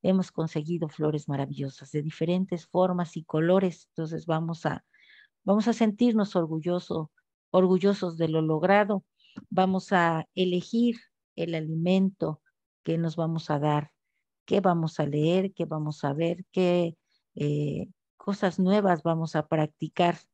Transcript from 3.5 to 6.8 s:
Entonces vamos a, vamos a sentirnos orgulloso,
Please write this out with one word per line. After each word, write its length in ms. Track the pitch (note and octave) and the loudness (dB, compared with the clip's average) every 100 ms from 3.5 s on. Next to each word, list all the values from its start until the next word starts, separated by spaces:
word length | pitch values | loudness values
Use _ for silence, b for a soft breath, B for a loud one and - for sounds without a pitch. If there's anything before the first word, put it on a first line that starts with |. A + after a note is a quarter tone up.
| F#3+ F#3+ E3 _ | 4 2 -4 _
Entonces 380 | - D#3+ D#3+ D#3+ | -10 -8 -8 -4
vamos 380 | D#3+ E3 E3 D#3 | -4 -2 -4 -6
a, 200 | - _ b b b b _ | -6 _ b b b b _
vamos 240 | - G#3 A3 | 0 2 2
a 60 | |
sentirnos 640 | A#3 A3+ G#3 A#3+ A3 G3+ F#3 | 2 0 4 2 4 2 0
orgulloso, 760 | D#3+ D#3+ D#3+ F3 | -2 -2 -2 -4